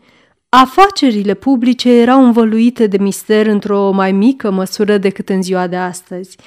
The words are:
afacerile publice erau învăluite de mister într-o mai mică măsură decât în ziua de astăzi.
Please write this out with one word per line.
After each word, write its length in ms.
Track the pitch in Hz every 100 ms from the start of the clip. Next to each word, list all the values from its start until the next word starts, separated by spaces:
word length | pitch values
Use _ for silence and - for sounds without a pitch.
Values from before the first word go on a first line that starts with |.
| _ _ _ _ _
afacerile 840 | 254 262 - 392 392 277 208 202 196
publice 560 | - 269 240 247 247
erau 340 | 240 233 269 254
învăluite 600 | 233 226 220 233 240 220
de 100 | 190
mister 480 | 202 190 - 214 214
într-o 440 | 208 202 202 196
mai 220 | 190 190
mică 380 | 196 220 269 220
măsură 480 | 190 190 - 208 208
decât 300 | 196 190 202
în 140 | 190
ziua 240 | 185 185 180
de 100 | 180
astăzi. 600 | 180 180 - 180 190 -